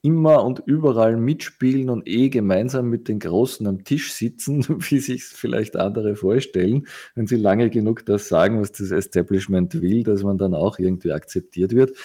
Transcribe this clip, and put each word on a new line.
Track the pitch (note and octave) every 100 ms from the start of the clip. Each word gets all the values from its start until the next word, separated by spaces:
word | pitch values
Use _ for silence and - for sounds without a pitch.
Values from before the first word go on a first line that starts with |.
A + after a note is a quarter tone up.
| D3
immer | E3 D#3 D3+
und | A#2 B2+ -
überall | D3+ D3+ A#2 A2+ A#2
mitspielen | A#2 D#3+ - - B2+ C3+ B2+
und | A#2 -
eh | G#2+ C3
gemeinsam | B2 G#2 F#2 B2 C3 B2
mit | A#2 -
den | G#2+
Großen | F2+ F2 B2+ - G#2+
am | F#2+ -
Tisch | D3 -
sitzen, | - A#2 - - C#3+ C3
<laughs> |
wie | D#3+ - C#3+
sich's | - B2 -
vielleicht | - A#2 A#2+ G#2+ -
andere | F#2+ G#2 G#2+ G#2
vorstellen, | F#2+ A#2 - F#2 F#2 C3 C#3+ - - -
wenn | G#2+
sie | A#2
lange | G#2 G2 A#2+
genug | A2+ G#2+ A2+ -
das | G2+ -
sagen, | E2 C3 A2+
was | G2+
das | - G2
Establishment | F#2 F#2+ F#2 E2+ F#2+ F#2+ F#2+ F2+ E2
will, | F2+ A2
dass | A2+ G2+
man | G2 G2
dann | G2 E2
auch | F#2 -
irgendwie | F#2 F2+ F2
akzeptiert | D2+ - F#2 - - F#2+
wird. | A#2 C3 C3